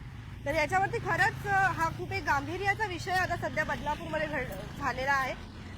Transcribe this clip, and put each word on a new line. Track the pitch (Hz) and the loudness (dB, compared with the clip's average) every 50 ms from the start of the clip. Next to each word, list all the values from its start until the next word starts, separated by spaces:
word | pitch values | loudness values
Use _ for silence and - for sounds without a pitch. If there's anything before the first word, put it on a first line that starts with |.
| - - - - - - - - - | -12 -12 -12 -12 -12 -12 -12 -8 -4
तर | 277 294 | 0 2
याच्यावरती | 320 302 285 381 370 392 403 453 453 | 2 2 4 4 4 2 2 0 -2
खरंच, | - 370 330 330 370 440 427 - - 403 | 0 0 2 4 4 4 2 0 0 2
अ, | 392 381 392 370 | 4 6 6 4
हा | 330 302 330 330 | 4 2 0 0
खूप | 320 - 359 359 | 0 -2 -6 -4
एक | 381 392 302 | -4 -2 2
गांभीर्याचा | 339 302 285 285 285 330 359 392 403 403 415 440 | 2 2 2 2 -2 -4 -2 2 2 2 2 2
विषय | 403 359 320 - 381 | -2 -2 -4 -2 0
आता | 359 370 359 320 339 | 2 2 2 2 0
सध्या | - - 320 - 302 311 | -2 -2 -2 0 0 0
बदलापूरमध्ये | 302 294 240 269 285 302 302 339 320 302 311 311 311 | 0 0 -2 0 -2 -2 -2 -2 -4 -2 -2 -2 0
घड-, | 294 294 247 269 - 285 294 - - - | -2 -2 -2 -4 -6 -8 -8 -8 -8 -4
झालेला | 277 254 240 254 262 277 285 | -2 -2 -2 0 2 2 2
आहे. | 269 262 254 320 - - - - - - - - | 2 2 0 -2 -6 -8 -12 -12 -12 -12 -12 -10